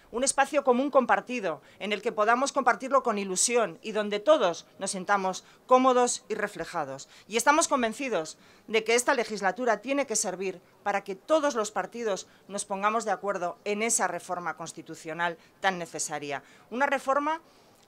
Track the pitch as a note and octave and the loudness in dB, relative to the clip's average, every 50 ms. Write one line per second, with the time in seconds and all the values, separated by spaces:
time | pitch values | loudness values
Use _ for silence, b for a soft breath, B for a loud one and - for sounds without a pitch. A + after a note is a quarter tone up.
0 | b b - A#3 C4 C4+ - - C4+ C4+ D4+ C#4+ C#4 C4+ B3 A#3+ C4+ D4 - C#4 | b b -6 -2 -2 0 2 2 2 2 0 2 2 4 4 4 2 2 4 4
1 | B3 A#3+ G3+ G3 - - B3 B3 F#3+ E3+ D3+ C#3 B B B B F3+ G3+ G#3 G3 | 4 4 2 0 0 -2 -6 -6 -4 -4 -6 -6 B B B B -6 -4 -4 -4
2 | - A#3 - G#3+ G#3 A3 A#3 B3 C#4 C4+ - C#4+ B3 A#3+ A3+ G3 B3+ B3+ C#4 C4+ | -2 -4 -2 0 2 2 4 2 2 0 -2 0 2 2 2 2 0 0 0 2
3 | C#4 A#3+ G#3+ G3+ G3 F#3+ F#3 F#3 - A#3+ A#3+ A#3+ A3 F3+ D#3+ - - A3 G#3+ G#3+ | 2 2 0 -2 -2 -2 -2 0 0 2 2 2 2 0 -2 -8 -10 -6 -4 -2
4 | G#3 G#3 G#3 G#3 G#3 D4 D#4 D4 A3 F3+ E3 - - - _ - F#3+ G3 - F#3 | -2 -2 -2 0 4 4 6 6 4 2 0 -2 -8 -16 _ -10 -8 -6 -6 -4
5 | F3+ E3 G3+ G3 F#3+ F#3+ F3+ - b b b b _ - B3+ B3+ C4 C4 B3 B3 | 0 0 0 2 2 0 -4 -4 b b b b _ 4 6 6 8 6 6 6
6 | B3 A#3+ - - - - G#3+ G#3+ G#3 G3 - E3+ E3 - - E3+ D3 C3+ C3+ C3+ | 4 2 0 -4 -6 -8 -6 -4 -4 -4 -6 -8 -8 -6 -4 -4 -4 -4 -8 -12
7 | - B B B B - G3+ A3+ - D4 D4 D#4+ D#4+ - D4+ C4 A#3 A3 A3 - | -14 B B B B -4 -4 2 4 4 4 4 4 2 2 0 0 0 -2 -4
8 | C#4+ C4 G#3+ E3+ D#3 - - b b b b b b - - A3 A3 - A#3 B3 | -4 -2 -2 -2 -2 -4 -10 b b b b b b -4 -2 0 2 2 2 2
9 | A#3+ D#4+ C#4 A#3+ G#3+ G#3+ G#3+ G3 G3 F#3+ F#3 A#3 B3+ A#3+ G#3+ G#3 - B3+ C#4 C#4+ | 4 2 0 0 0 -4 -4 -2 -2 -2 -2 0 0 0 0 0 -2 -2 -2 -2
10 | C4+ - A3 G3 - G3 F3+ F3+ G3 F#3+ F3 F3 b b b _ - G3+ G3 G3 | -2 -2 -2 -2 -2 -2 -4 -6 -6 -6 -8 -8 b b b _ -4 -4 -2 -2
11 | G3 - F#3+ - - - D#4 D#4+ C#4+ C#4+ A#3 A#3 G#3 G#3 - G3+ - - - A#3 | -4 -6 -10 -10 0 2 2 2 4 2 0 0 -2 -2 -2 -4 -4 -4 -6 -6
12 | A#3 G#3+ F#3 F#3 b b b b b - F#3+ G3+ - - G3 F#3+ G3 G#3 A3 A3+ | -4 -2 -4 -4 b b b b b -10 -8 -8 -6 -6 -4 -2 0 0 0 0
13 | G#3+ G#3+ F#3+ F3+ G3 G3+ G3 F#3 F3 F3 - - _ G#3 G#3 G#3 A3 A#3 - - | 0 -2 -2 -2 -2 -2 -2 -2 -4 -4 -6 -6 _ -4 -2 0 0 0 2 2
14 | G3 F3 F3 E3+ - - F3+ F3+ F3 E3 D#3 - E3 D#3+ - E3+ D3+ - D#3+ - | 0 0 -2 -4 -6 -6 -6 -6 -4 -6 -6 -6 -10 -12 -12 -14 -14 -14 -16 -14
15 | - D#3+ D#3 E3+ E3+ F3 E3+ b b b b _ - F#3+ F#3 F3 E3+ E3 - D3+ | -10 -8 -4 -2 -2 -2 -2 b b b b _ -2 0 0 0 -4 -8 -6 -6
16 | - - D3+ D3 D3 C#3+ C#3 C3 B B B B B B G#3 B3 C#4+ C#4 C4+ C4 | -6 -6 -6 -6 -6 -6 -6 -8 B B B B B B -2 -2 0 0 0 0
17 | - C4+ C4+ C#4+ C#4+ D4+ D#4+ E4 b b b b b b b b b | 0 0 0 0 0 0 -2 -4 b b b b b b b b b